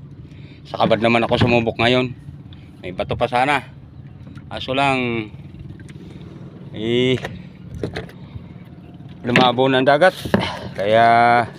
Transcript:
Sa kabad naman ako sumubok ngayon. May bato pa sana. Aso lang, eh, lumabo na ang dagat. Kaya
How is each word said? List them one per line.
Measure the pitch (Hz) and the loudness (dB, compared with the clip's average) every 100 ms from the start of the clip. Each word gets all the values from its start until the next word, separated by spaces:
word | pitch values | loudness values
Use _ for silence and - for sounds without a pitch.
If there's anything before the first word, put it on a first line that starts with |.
| - - - - - - | -18 -18 -20 -18 -20 -20
Sa | - 110 | -8 0
kabad | 113 107 | 2 2
naman | 117 117 | 4 2
ako | 110 120 | 2 2
sumubok | 123 120 113 107 | 4 2 2 2
ngayon. | 117 127 127 117 - - - - - - | 2 2 0 -6 -16 -18 -18 -20 -20 -14
May | 92 | -10
bato | 92 101 | -6 -6
pa | 110 117 | -2 0
sana. | 123 139 139 - - - - - - - - - | 2 2 0 -2 -18 -20 -20 -20 -20 -20 -18 -14
Aso | 110 131 | -10 -4
lang, | 131 139 131 123 117 107 - - - - - - - - - - - - - - | 0 2 0 -2 -4 -6 -12 -18 -18 -18 -18 -18 -18 -18 -18 -18 -18 -18 -18 -16
eh, | 101 113 120 127 127 - - - - - - - - - - - - - - - - - - - - | -8 -2 2 2 0 -4 -12 -16 -18 -16 -10 -8 -8 -12 -16 -16 -16 -16 -20 -20 -20 -20 -18 -18 -10
lumabo | 120 123 123 120 135 | 0 4 4 4 2
na | 131 | 4
ang | 131 | 4
dagat. | 147 185 - - - - - - | 6 4 2 0 0 0 -8 -10
Kaya | - 98 113 117 117 120 120 113 | -4 2 6 6 6 6 4 0